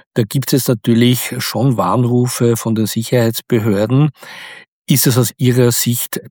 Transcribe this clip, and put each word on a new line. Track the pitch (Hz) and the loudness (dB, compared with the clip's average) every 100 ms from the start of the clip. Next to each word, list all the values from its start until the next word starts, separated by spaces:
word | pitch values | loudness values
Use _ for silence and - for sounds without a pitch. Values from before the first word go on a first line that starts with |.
| _ | _
Da | - | -4
gibt's | 107 139 - | -2 -4 -2
jetzt | 135 - | 0 0
natürlich | 113 - 117 123 123 - 123 | -2 0 2 4 2 -4 -8
schon | - 107 135 110 | -6 -2 0 0
Warnrufe | 92 113 120 123 123 - 117 113 | 0 0 0 0 0 0 0 0
von | 113 110 | -2 -2
den | 107 | -2
Sicherheitsbehörden. | 110 120 123 113 - - 120 110 98 110 131 151 - - - - - - _ - | -4 -2 0 0 -2 -2 0 0 0 2 2 2 -2 -16 -20 -20 -20 -20 _ -2
Ist | 135 143 | 2 2
es | 120 | 2
aus | 117 - | 0 0
Ihrer | 123 123 120 | 2 4 2
Sicht | - 120 120 - - - | 2 -2 -4 -4 -10 -6